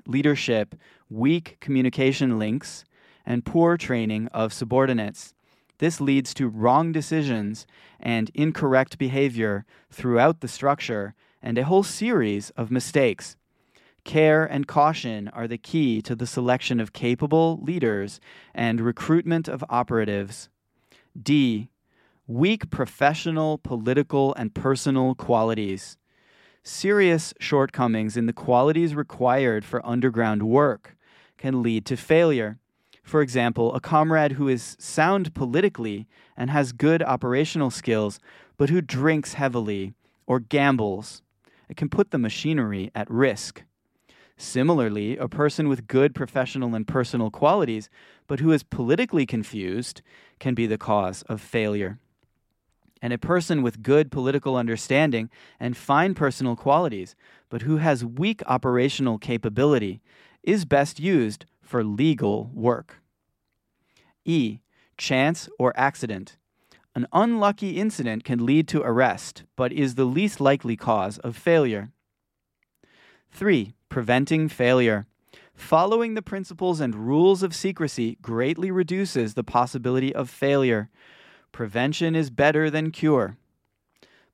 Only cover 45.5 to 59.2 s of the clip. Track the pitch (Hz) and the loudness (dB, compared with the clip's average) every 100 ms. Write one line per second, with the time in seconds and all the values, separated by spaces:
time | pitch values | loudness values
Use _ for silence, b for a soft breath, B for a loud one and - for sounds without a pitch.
45.5 | 151 151 127 110 131 143 127 131 135 127 | 0 -2 -2 0 2 2 0 -4 -4 -4
46.5 | 135 123 113 107 135 120 120 110 - 147 | -4 -4 -4 -2 -2 -2 -2 -4 0 2
47.5 | 202 139 110 104 b b b - 135 160 | 2 0 -4 -8 b b b -8 0 4
48.5 | 151 - - 123 170 247 160 131 113 104 | 2 0 -4 0 2 2 0 0 -2 -6
49.5 | 107 92 101 123 - b b b - 135 | -6 -6 -6 -8 -12 b b b -8 -4
50.5 | 117 117 107 - 104 92 95 - 107 - | 0 0 -2 0 0 0 -6 -10 -10 -4
51.5 | 117 107 104 95 117 _ _ _ _ _ | -2 0 -2 -4 -8 _ _ _ _ _
52.5 | _ _ _ _ _ 120 123 165 180 165 | _ _ _ _ _ -6 -4 0 0 0
53.5 | 156 120 113 110 143 143 143 127 139 139 | 0 0 -2 2 4 4 0 -2 -2 0
54.5 | 127 117 113 - 135 156 117 113 b b | -2 -2 -4 0 2 2 0 -4 b b
55.5 | b 123 120 - 143 185 185 143 - 131 | b -8 -4 0 2 2 2 -2 0 -4
56.5 | 117 139 151 170 104 90 b b b _ | -2 2 2 2 -4 -12 b b b _
57.5 | 117 123 156 160 131 120 123 196 214 - | -6 -2 2 2 0 -2 -2 -2 -2 -2
58.5 | 127 135 123 135 - 131 110 | 0 2 2 0 0 -2 -2